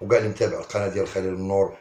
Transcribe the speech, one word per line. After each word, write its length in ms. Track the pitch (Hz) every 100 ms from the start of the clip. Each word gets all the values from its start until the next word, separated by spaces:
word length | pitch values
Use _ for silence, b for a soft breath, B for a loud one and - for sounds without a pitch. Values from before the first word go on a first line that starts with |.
وكاع 180 | 98 -
اللي 100 | 107
متابع 300 | 98 104 85
القناة 300 | - 104 98
ديال 200 | 98 92
خليل 260 | 95 95
النور. 420 | 92 95 98 95 B